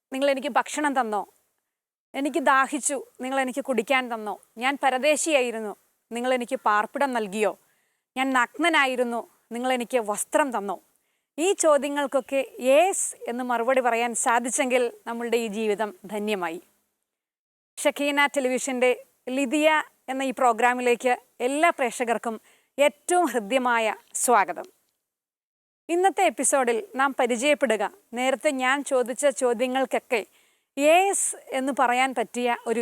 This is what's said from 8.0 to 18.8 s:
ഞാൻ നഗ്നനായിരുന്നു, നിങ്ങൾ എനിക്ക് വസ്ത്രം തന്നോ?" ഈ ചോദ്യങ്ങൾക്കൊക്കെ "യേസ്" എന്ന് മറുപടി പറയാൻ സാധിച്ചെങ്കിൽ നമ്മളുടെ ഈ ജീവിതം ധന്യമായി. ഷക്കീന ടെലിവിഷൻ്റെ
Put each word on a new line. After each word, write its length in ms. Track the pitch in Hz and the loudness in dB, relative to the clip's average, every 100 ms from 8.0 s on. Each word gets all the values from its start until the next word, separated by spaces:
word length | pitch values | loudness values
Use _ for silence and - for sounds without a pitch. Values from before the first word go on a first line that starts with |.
| _ 254 | _ -4
ഞാൻ 100 | 269 262 | 0 2
നഗ്നനായിരുന്നു, 840 | 233 - 339 311 269 247 240 233 - _ _ 233 | 0 0 0 2 2 0 -2 -4 -8 _ _ -6
നിങ്ങൾ 160 | 254 254 | -2 -2
എനിക്ക് 240 | 233 254 208 | 0 -2 -2
വസ്ത്രം 380 | 202 - 302 285 233 | -4 -2 0 0 -2
തന്നോ?" 200 | 196 175 _ _ _ _ _ - 359 | -6 -10 _ _ _ _ _ -2 0
ഈ 20 | 392 | 2
ചോദ്യങ്ങൾക്കൊക്കെ 760 | 330 285 285 285 285 269 - 269 - - 254 | 4 4 2 -2 -2 -2 -2 -4 -4 -4 4
"യേസ്" 380 | 285 370 - - - - | 6 4 2 -4 -6 -8
എന്ന് 140 | 240 247 | -6 -2
മറുപടി 300 | 233 233 269 240 | -2 2 2 2
പറയാൻ 240 | 226 240 220 262 | 0 -2 -2 2
സാധിച്ചെങ്കിൽ 580 | 240 240 254 254 247 240 - 226 | 2 0 -2 0 0 0 -4 -10
നമ്മളുടെ 300 | 233 233 226 226 | -8 -2 -2 -2
ഈ 20 | 202 | -2
ജീവിതം 320 | 220 202 208 - 175 | -2 -2 -4 -6 -10
ധന്യമായി. 500 | 214 214 202 170 170 _ _ _ _ _ _ _ _ _ _ _ - | -6 -2 -2 -4 -8 _ _ _ _ _ _ _ _ _ _ _ -2
ഷക്കീന 360 | 294 277 285 285 285 285 | -2 0 -2 2 0 0
ടെലിവിഷൻ്റെ 560 | 254 254 - 247 | -2 -2 -4 0